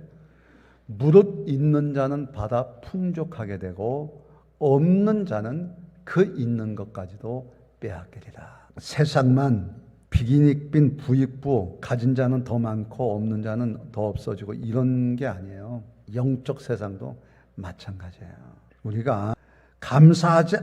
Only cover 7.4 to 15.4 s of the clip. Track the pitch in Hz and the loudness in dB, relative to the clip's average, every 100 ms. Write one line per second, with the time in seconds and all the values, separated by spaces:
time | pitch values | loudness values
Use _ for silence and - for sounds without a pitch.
7.4 | 127 _ _ - 110 87 90 - - - | -12 _ _ -14 -12 -12 -16 -20 -20 -20
8.4 | - - _ - - - 151 147 127 131 | -20 -20 _ -20 -8 0 2 4 4 4
9.4 | 139 107 90 - - _ _ - 117 147 | 4 0 -2 -14 -20 _ _ 0 4 6
10.4 | 147 143 147 151 143 - - 135 131 - | 6 4 0 4 4 2 0 2 2 -2
11.4 | 143 123 87 - - 123 120 131 123 131 | -2 0 -2 -10 -6 -2 0 2 0 0
12.4 | 123 120 113 110 110 - 123 104 110 107 | -2 -4 -2 -4 -8 -6 -4 -2 -4 -4
13.4 | 110 113 120 110 - 117 107 98 - 101 | -4 -4 -4 -6 -10 -6 -4 -4 -8 -8
14.4 | 104 120 117 117 127 127 123 123 135 92 | -8 -10 -4 0 0 0 -2 -2 -6 -8